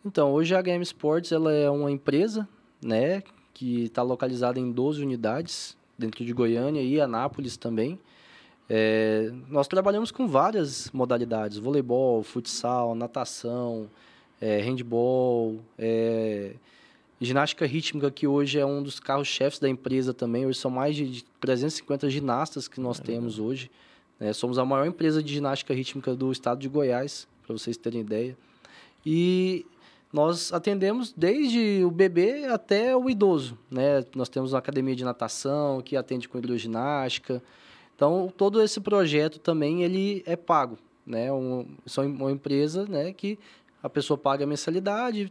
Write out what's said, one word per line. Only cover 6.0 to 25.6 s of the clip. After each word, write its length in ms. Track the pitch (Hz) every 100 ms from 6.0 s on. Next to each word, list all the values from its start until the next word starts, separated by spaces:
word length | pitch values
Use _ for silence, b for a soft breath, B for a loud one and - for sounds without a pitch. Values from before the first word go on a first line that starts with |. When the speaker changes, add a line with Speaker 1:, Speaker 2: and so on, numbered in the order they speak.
| 113 -
Speaker 1:
de 80 | 120
Goiânia 500 | 120 117 117 131 151
e 180 | 127 147
Anápolis 560 | 135 113 135 - 127 -
também. 420 | 120 113 123 190 B B B B B B -
É, 640 | 110 110 110 110 110 110 123 131
nós 180 | 143 139
trabalhamos 440 | 185 196 208 226
com 160 | - 240
várias 640 | 135 180 214 147 127 -
modalidades, 680 | 131 127 120 117 110 107 104
voleibol, 640 | 117 143 123 123 131 117
futsal, 720 | 104 123 117 - 120 123 120
natação, 960 | 113 117 - 120 - 120 120 120 113 107 b b b b _
é, 200 | 110 104
handball, 1000 | 110 127 120 117 123 127 127 120 113 110 110 -
é, 760 | 113 113 113 113 110 104 98 127 b b b b b _
ginástica 460 | 123 135 147 - 151
rítmica, 440 | 156 - 151 139
que 160 | 135 143
hoje 320 | 143 143 143
é 60 |
um 180 | 139 143
dos 160 | 143 -
carros-chefes 600 | - 139 139 - 135 -
da 100 | 135
empresa 460 | 131 127 131 127
também. 320 | 123 120 117 131
Hoje 120 | 127
são 120 | 131
mais 260 | 127 143 151
de, 100 | 135
de 180 | 123 - _
trezentos 360 | - 123 147
e 20 | 151
cinquenta 320 | - 143 147
ginastas 580 | 139 139 120 156 143 -
que 140 | -
nós 180 | 127 117
Speaker 2:
É 40 |
Speaker 1:
temos 320 | - 117 117
Speaker 2:
legal. 160 | 107 107
Speaker 1:
hoje. 200 | 131 127 b b b b _
É, 140 | 107
somos 260 | 107 120 123
a 60 |
maior 220 | 131 135 151
empresa 360 | 170 160 156
de 120 | 147
ginástica 400 | 143 143 135